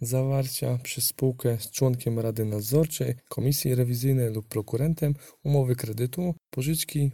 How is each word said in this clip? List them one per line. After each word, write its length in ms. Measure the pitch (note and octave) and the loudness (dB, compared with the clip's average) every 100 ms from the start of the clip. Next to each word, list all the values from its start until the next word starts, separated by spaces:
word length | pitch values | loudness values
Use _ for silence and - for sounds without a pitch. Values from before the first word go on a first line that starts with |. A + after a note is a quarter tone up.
zawarcia 800 | A#2 C3 C3+ C3+ C3 - B2+ B2 | -2 0 2 2 0 -2 -2 -2
przez 220 | B2 - | -4 -4
spółkę 520 | - - C3 B2+ B2 A#2 | -4 0 0 2 0 0
z 100 | - | -4
członkiem 480 | - C3+ B2 B2 A#2 | 0 2 2 0 0
Rady 260 | A2+ A2 | 0 -2
Nadzorczej, 720 | G#2+ G#2+ G#2+ C#3+ D#3 - B2+ B2 _ | -2 -2 2 2 2 0 -4 -4 _
Komisji 460 | - B2 C#3 C#3+ | -2 0 0 2
Rewizyjnej 580 | B2 A#2+ A#2+ C3+ C3 A#2+ | 2 2 0 2 2 2
lub 160 | A2 G#2+ | -2 -4
prokurentem 640 | A2 G#2+ A#2 D3+ D#3+ D3 C#3+ - - | -6 -2 0 0 2 0 0 -6 -8
umowy 320 | D3 C#3+ B2+ B2 | 0 2 4 0
kredytu, 580 | A2 A2 B2 F3+ F3+ E3 _ | -2 -2 -2 -2 -4 -4 _
pożyczki, 600 | - C3+ D#3+ - D3+ C#3 | -4 -2 -2 -2 0 0